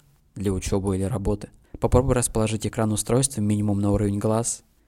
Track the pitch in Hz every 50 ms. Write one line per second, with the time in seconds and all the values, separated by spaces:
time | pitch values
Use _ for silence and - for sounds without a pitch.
0 | _ _ _ _ _ _ _ - 95 101 95 92 - - 107 98 95 101 95 92
1 | 95 98 - 98 101 104 104 98 - - - - _ _ - - - 113 - 123
2 | 135 135 123 123 117 - - 113 110 107 110 107 - 104 - 120 110 107 107 101
3 | - - 117 127 135 - - 107 104 104 107 104 104 104 101 101 101 101 101 104
4 | 107 101 101 104 107 110 110 113 120 - - - - _ _ _ _